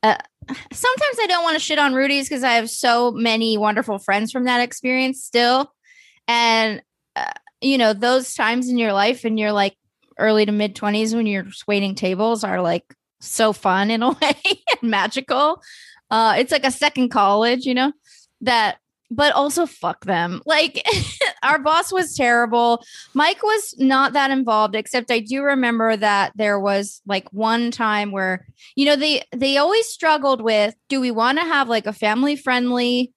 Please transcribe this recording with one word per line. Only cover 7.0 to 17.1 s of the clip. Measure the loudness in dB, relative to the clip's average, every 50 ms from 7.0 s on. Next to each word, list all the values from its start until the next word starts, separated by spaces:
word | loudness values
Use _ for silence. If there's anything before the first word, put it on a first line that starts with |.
| _ _ _
uh, | -8 -8 -8 -10 -14 _ -20 _ _
you | -2 0 2 4
know, | 4 2 2
those | 2 0 2 2 2 0 -2 -4
times | -2 -2 0 0 -2 -2 -2
in | 0 0
your | 0 0 2
life | 2 2 0 0 -2 -4
in | -4 -2
your, | -2 -2 0
like, | 0 0 0 0 -2 _ _ _ _ _ _ _ _ -2
early | 0 2 4 2 2
to | 2 0
mid | -2 -2 -2 -4
twenties | -4 -4 -2 -2 0 -2 -2 -2
when | -2 -2
you're | -2 -2 -4 -6
just | -8 -14 -14 -4
waiting | -2 -2 0 0 -2 -4
tables | -2 -2 -2 -2 0 0 0 0 -2 -2
are, | -4 -2 -2 0
like, | 0 -2 -2 _ _ -20 _ _ _ _ _
so | -16 -12 -2 0 0 0 0
fun | 0 0 0 2 2 2 0
in | 0 0 0
a | 0
<laughs> | 0 0 0
way | 0 0 0 -2
and | -4 -4 -2 _ -2 -2 -2 0 -2
magical. | 0 0 0 -2 -4 -6 -4 -2 0 2 2 0 0 -2 _ -20 -20 -20 -20 -20 -20 _ _ _
Uh, | 0 2 4 4 4 2
it's | 2 0 0
like | 0 0
a | 0
second | -2 0 -2 -2 0 0 -2
college, | 0